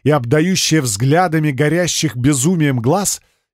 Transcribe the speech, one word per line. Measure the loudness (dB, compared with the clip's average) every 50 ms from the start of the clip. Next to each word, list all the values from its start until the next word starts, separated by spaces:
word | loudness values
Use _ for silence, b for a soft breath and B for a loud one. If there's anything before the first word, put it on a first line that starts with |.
| b
и | 0
обдающее | 0 0 0 0 0 0 2 0 0 -2 0 0 0 0
взглядами | 0 0 -4 -2 0 2 2 2 2 0 0 0 0 0
горящих | 0 0 0 0 0 0 -2 -2 -2 -2 -4 -4 -2
безумием | 0 0 0 0 2 0 0 2 2 2 0 0 0
глаз, | 0 0 0 0 0 -2 -4 -6 _ _ _ _ _ _